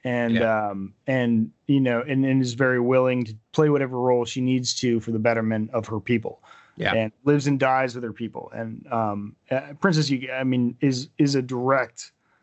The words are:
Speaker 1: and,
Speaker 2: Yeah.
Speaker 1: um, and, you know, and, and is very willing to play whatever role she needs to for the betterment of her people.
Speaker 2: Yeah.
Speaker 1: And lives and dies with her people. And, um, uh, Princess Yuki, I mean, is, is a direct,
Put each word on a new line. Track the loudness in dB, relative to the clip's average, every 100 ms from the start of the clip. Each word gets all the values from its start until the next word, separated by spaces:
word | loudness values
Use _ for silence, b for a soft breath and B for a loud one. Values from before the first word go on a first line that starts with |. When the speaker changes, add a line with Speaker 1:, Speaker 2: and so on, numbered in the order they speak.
Speaker 1:
and, | -4 0 2
Speaker 2:
Yeah. | 2 2 0 -2
Speaker 1:
um, | -6 -10 -10 -2
and, | 0 2 2 0 -4
you | 0 2
know, | 2 0 0
and, | 0
and | 2 2
is | 0
very | 0 2 2
willing | 4 4 2 0
to | -4 -10 _
play | 2 4
whatever | 2 0 0
role | 2 2
she | 0 -2
needs | 0 0 -2
to | -2 0 0
for | 0
the | 0
betterment | 2 2 0 -2 -2
of | -4 -4
her | -6
people. | -2 -2 -2 -12 B B B
Speaker 2:
Yeah. | -6 -2
Speaker 1:
And | 0 -2 -2
lives | 2 2 2
and | 2
dies | 2 2 0
with | -4
her | -10
people. | -8 -10 -10 -12
And, | -10 -10 -12 -6
um, | -2 -2 -4 -8 -12 -6
uh, | -6 -6 -2
Princess | 2 2 0
Yuki, | -2 -4
I | -4
mean, | 0 0 0 0
is, | 0 0 -4 0
is | 2
a | 0
direct, | -2 -2 2 2 0 -10 -20 _ _ _